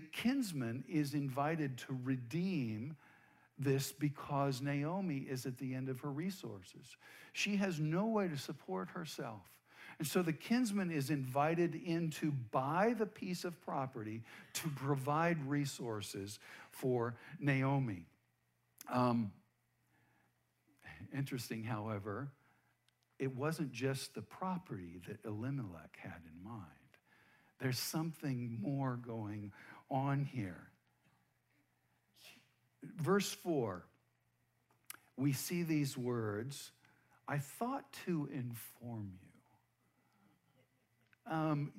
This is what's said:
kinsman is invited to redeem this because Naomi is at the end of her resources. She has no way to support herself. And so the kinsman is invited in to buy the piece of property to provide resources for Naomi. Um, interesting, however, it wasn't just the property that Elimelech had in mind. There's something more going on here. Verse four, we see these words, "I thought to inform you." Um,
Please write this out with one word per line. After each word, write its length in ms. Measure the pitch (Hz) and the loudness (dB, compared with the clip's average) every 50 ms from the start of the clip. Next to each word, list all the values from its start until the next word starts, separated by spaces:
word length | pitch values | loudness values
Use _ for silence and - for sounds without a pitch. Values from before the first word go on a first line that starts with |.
| 151 - - | 2 -2 -4
kinsman 720 | - - 233 269 277 247 196 170 139 123 113 113 135 - - | 0 2 2 4 2 2 0 -2 -2 -2 -2 -2 -4 -4 -2
is 260 | - 156 147 139 131 | 0 2 2 2 2
invited 680 | 147 143 135 123 135 139 151 165 160 151 135 131 120 | 0 0 0 0 2 2 2 2 2 0 0 -2 -4
to 180 | - - 135 127 123 | -6 -6 -6 -2 0
redeem 920 | 131 135 127 123 117 123 170 180 196 185 147 123 110 110 107 117 151 160 - - - - - - - - - - _ _ - | 0 0 0 -2 -2 -2 0 0 2 2 2 0 0 -2 -2 -4 -6 -8 -10 -14 -20 -20 -20 -20 -20 -20 -20 -20 _ _ -2
this 340 | 139 139 135 135 139 - | 2 4 4 4 2 -2
because 720 | - - 151 147 139 - - - 147 139 139 139 131 120 | -2 0 0 0 0 0 -4 0 2 4 4 4 2 2
Naomi 560 | 135 143 139 139 143 156 175 196 196 175 143 135 | 0 0 0 2 0 0 0 0 0 0 0 -2
is 280 | 139 - 135 127 - | -2 -2 -4 -4 -2
at 120 | 139 120 - | -4 -4 -4
the 160 | 135 127 131 | -4 -4 -2
end 160 | 131 131 131 | -2 -2 -2
of 120 | 131 123 | -2 -2
her 100 | - 147 | -4 -4
resources. 840 | 139 143 170 196 185 - - 117 107 95 90 - - - - - - - - - - - - - - | -2 -2 -2 -2 -2 -4 -6 -8 -8 -10 -12 -16 -18 -18 -18 -20 -20 -20 -20 -20 -20 -20 -18 -8 -4
She 220 | - - 202 208 | 0 0 2 4
has 240 | 196 202 196 175 147 | 4 4 2 2 2
no 260 | 156 151 160 180 208 | 2 4 4 4 4
way 220 | 226 226 208 196 175 | 4 4 4 4 2
to 100 | 151 139 | 2 -2
support 520 | - - 151 139 - - 185 185 185 180 | -4 -6 -8 -8 -6 -4 -4 -4 -4 -4
herself. 520 | - 180 165 147 - - 143 120 110 104 95 - - - _ _ - - - - - - | -6 -8 -8 -6 -6 -6 -6 -6 -6 -10 -12 -18 -20 -20 _ _ -20 -20 -18 -12 -8 -4
And 100 | 160 139 | -2 2
so 140 | - 190 | 2 4
the 120 | 180 165 156 | 4 4 2
kinsman 580 | 143 - - 233 247 254 214 202 202 190 170 | 0 2 2 4 4 4 4 2 2 2 2
is 180 | 165 147 139 131 | 2 2 2 2
invited 680 | 156 143 131 127 127 139 143 156 165 170 175 170 147 | 2 2 2 2 4 4 6 6 6 6 4 4 2
in 340 | 165 - 175 165 165 170 160 143 - | 0 -2 0 2 2 2 0 0 0
to 100 | - 156 | 0 2
buy 640 | 143 131 120 107 - 139 131 139 156 180 202 233 240 214 | 2 0 0 0 0 2 2 4 4 6 6 6 6 4
the 80 | 226 | 0
piece 380 | 180 - - - 185 180 175 - | -2 -2 -4 -4 -4 -2 -2 -2
of 160 | 180 165 - | -4 -6 -6
property 640 | - - 170 147 135 127 - 120 107 107 107 113 113 - - - - - - | -6 -2 0 0 0 -2 -2 -6 -6 -4 -6 -6 -8 -12 -16 -18 -12 -8 -6
to 160 | - - 160 | -4 -2 -2
provide 680 | 143 131 135 139 147 139 131 147 147 156 165 170 170 160 139 135 | -2 0 2 2 2 2 2 2 4 4 6 4 4 2 2 2
resources 920 | 143 143 143 139 - - 131 117 110 107 101 - - 101 98 101 107 - - - - - - - | 2 2 2 0 -2 -4 -4 -2 -2 -2 -4 -4 -4 -6 -6 -6 -8 -12 -14 -16 -18 -18 -18 -16
for 440 | - - - 131 123 123 117 120 120 - - - - - | -6 0 2 4 4 4 4 2 -2 -4 -10 -14 -8 0
Naomi. 680 | 143 143 139 135 131 135 139 139 135 117 98 87 82 - _ _ _ _ _ _ _ _ _ _ _ _ _ - - - | 2 4 6 6 6 6 6 4 4 2 0 -4 -6 -12 _ _ _ _ _ _ _ _ _ _ _ _ _ -16 -6 0
Um, 400 | 123 127 127 123 117 120 113 98 - - - _ _ _ _ _ _ _ _ _ _ _ _ _ _ _ _ _ _ _ _ _ _ _ _ _ _ _ - - 78 76 104 110 - | 4 4 6 6 6 4 2 0 -4 -8 -18 _ _ _ _ _ _ _ _ _ _ _ _ _ _ _ _ _ _ _ _ _ _ _ _ _ _ _ -18 -18 -14 -14 -12 -6 -2
interesting, 480 | 135 143 139 139 127 117 - 117 110 110 | -2 -2 -2 -2 -4 -4 -4 -4 -4 -2
however, 680 | 110 117 107 104 110 110 98 95 110 98 113 143 143 - _ _ _ _ _ _ _ _ _ _ _ _ _ _ _ _ - | -2 -2 -2 -2 -2 -2 -2 -2 -2 -4 -4 -4 -6 -8 _ _ _ _ _ _ _ _ _ _ _ _ _ _ _ _ -4
it 160 | 135 135 131 | -2 -2 -2
wasn't 360 | 123 139 156 160 175 160 127 | 0 0 0 0 0 -2 -2
just 440 | 113 117 127 135 135 131 - - - | -2 0 0 0 0 0 -4 -6 -8
the 60 | - | -10
property 800 | 104 - - - 185 185 185 175 175 - 120 98 90 85 85 90 85 - | -10 -10 -8 -4 -2 -2 -2 -2 -4 -6 -8 -8 -8 -8 -10 -12 -10 -10
that 160 | 104 104 - | -10 -8 -6
Elimelech 720 | 110 104 104 113 131 139 139 123 98 85 82 78 - - - | -6 -4 -2 -2 -2 -2 -2 -4 -4 -8 -10 -14 -16 -16 -14
had 200 | - 95 87 82 82 | -12 -12 -12 -12 -14
in 180 | 82 78 82 90 | -16 -16 -14 -12
mind. 220 | 107 120 110 92 78 69 - - - - - _ _ _ - - _ _ _ _ _ _ - | -10 -10 -10 -10 -12 -16 -20 -20 -20 -20 -20 _ _ _ -20 -20 _ _ _ _ _ _ -2
There's 180 | 131 131 123 117 | 0 2 2 2
something 800 | - - - 160 160 165 151 - - 143 131 120 120 120 117 117 | 0 0 0 0 0 0 -2 -2 -2 0 0 0 0 -2 -2 -2
more 360 | - 147 139 139 135 131 123 | 0 0 2 2 2 2 0
going 560 | 120 120 123 113 113 110 101 104 104 104 104 - - - - - - - - | -2 -4 -4 -4 -4 -4 -4 -4 -6 -6 -8 -10 -12 -18 -18 -18 -14 -6 -2
on 340 | 139 131 135 139 139 143 143 135 - | 0 2 2 4 2 2 2 0 -2
here. 380 | 131 101 92 85 - - - - _ _ _ _ _ _ _ _ _ _ _ _ _ _ _ _ _ _ _ _ _ _ _ _ _ _ _ _ - - - - - _ _ _ _ _ _ _ _ - 156 - - | -2 -4 -4 -4 -10 -14 -20 -20 _ _ _ _ _ _ _ _ _ _ _ _ _ _ _ _ _ _ _ _ _ _ _ _ _ _ _ _ -20 -20 -20 -20 -20 _ _ _ _ _ _ _ _ -16 -12 -6 -2
Verse 340 | 151 156 190 202 196 - | 2 4 4 4 4 2
four, 540 | - - - 180 165 143 117 101 90 90 - - _ _ _ _ _ _ _ _ _ _ _ _ _ _ _ _ _ _ _ - - - _ _ _ | -4 -4 0 0 2 2 2 0 -2 -4 -8 -14 _ _ _ _ _ _ _ _ _ _ _ _ _ _ _ _ _ _ _ -18 -18 -18 _ _ _
we 160 | - 131 143 | 2 2 2
see 300 | 139 - - - 180 175 | 2 2 0 0 0 0
these 340 | 170 160 160 151 143 135 - | 2 2 4 2 2 2 0
words, 760 | - 120 123 123 120 110 107 101 104 120 135 139 - - - - _ _ _ _ _ _ _ _ _ _ - | -2 0 0 0 0 0 0 0 -2 -2 -4 -6 -10 -12 -14 -16 _ _ _ _ _ _ _ _ _ _ -4
"I 100 | 135 147 | -4 -4
thought 480 | 139 - - - 233 240 269 - - - - - - | -4 -4 -6 -4 -2 -2 -2 -4 -6 -8 -14 -8 -2
to 220 | - 175 156 147 143 143 | 0 0 0 0 -2 -4
inform 800 | 139 123 123 117 113 - - - - 117 120 117 110 104 95 92 92 | -4 -4 -6 -6 -8 -12 -14 -16 -12 -10 -8 -6 -6 -6 -8 -10 -12
you." 60 | 95 - - - _ _ _ _ _ _ _ _ _ _ _ _ _ _ _ _ _ _ _ _ _ _ _ _ _ _ _ _ _ _ _ _ _ _ _ _ - - | -16 -20 -20 -20 _ _ _ _ _ _ _ _ _ _ _ _ _ _ _ _ _ _ _ _ _ _ _ _ _ _ _ _ _ _ _ _ _ _ _ _ -6 -2
Um, 400 | 160 160 156 156 151 147 143 147 - | 0 2 4 4 4 2 0 -2 -4